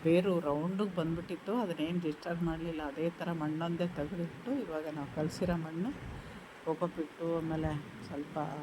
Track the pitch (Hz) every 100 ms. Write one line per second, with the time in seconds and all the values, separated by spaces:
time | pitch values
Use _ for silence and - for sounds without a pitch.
0 | 165 175 190 175 151 143 165 190 208 175
1 | 160 165 165 180 - 233 208 160 156 175
2 | 170 151 - 170 170 160 165 160 151 135
3 | 165 170 170 170 151 156 170 170 175 175
4 | 147 175 170 - - 277 196 156 156 151
5 | 139 156 160 - 180 170 160 160 208 285
6 | - - - - - - - 156 175 180
7 | 156 - 165 165 160 160 156 151 143 -
8 | - 143 151 156 151 151